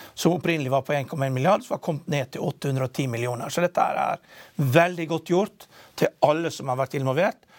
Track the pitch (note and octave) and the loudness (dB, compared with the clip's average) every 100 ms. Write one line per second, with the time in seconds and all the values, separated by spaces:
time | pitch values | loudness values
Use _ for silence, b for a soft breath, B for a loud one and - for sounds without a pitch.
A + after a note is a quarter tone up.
0 | B - D#3+ F3 E3 E3 C3 C3+ - D3 | B 0 0 2 0 0 0 0 0 -4
1 | B2+ D#3 C3+ B2+ D3 A3 - - - D3+ | -2 -4 -2 0 2 2 0 -6 -4 -6
2 | - C#3+ A#2+ - E3 - C#3+ C3 B2+ - | -2 -4 -4 -4 -6 -4 -4 -2 -2 -2
3 | C3+ A#2 B2 A#2+ A#2 - F3 - - - | -4 -2 -4 -4 -4 -2 0 2 0 0
4 | - - B B B - C3+ D3 F3 F3 | -2 -4 B B B -2 4 6 4 0
5 | D#3+ E3 - F3 G#3+ - - B B - | -4 -4 0 0 0 -6 -20 B B -2
6 | - - C#3 D3+ E3 - C3+ B2+ C3+ D3 | -2 2 2 4 0 -6 -4 -2 -2 -2
7 | C3 C3 G3 - _ | 0 2 0 -2 _